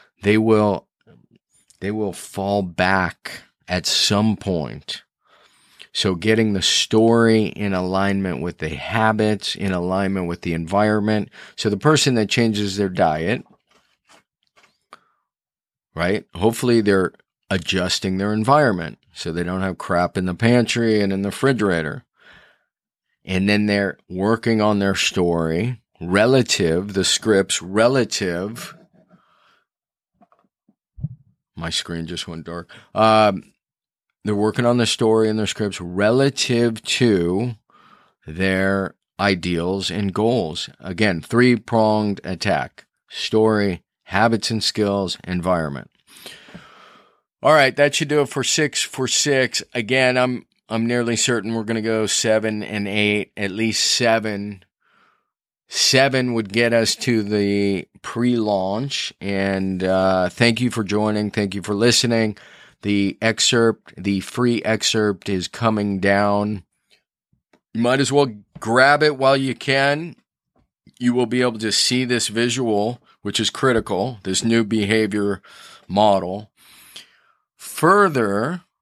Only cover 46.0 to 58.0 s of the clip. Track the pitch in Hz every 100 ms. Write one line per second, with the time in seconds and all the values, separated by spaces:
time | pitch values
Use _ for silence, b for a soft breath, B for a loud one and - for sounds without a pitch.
46 | _ B B B B B B B B B
47 | B B B _ 147 156 131 131 143 -
48 | 147 147 139 139 120 - 147 - - -
49 | 127 - 147 135 123 - - 123 107 131
50 | 127 127 127 123 - _ - 113 117 120
51 | 117 110 - 117 101 113 107 113 110 110
52 | 104 - 113 107 110 107 101 104 101 104
53 | 104 104 - - 101 101 113 104 - -
54 | 120 113 107 101 104 95 _ _ _ _
55 | _ _ _ _ _ _ - - - 131
56 | 135 131 127 113 101 110 120 117 110 -
57 | - 113 104 104 101 101 101 95 - _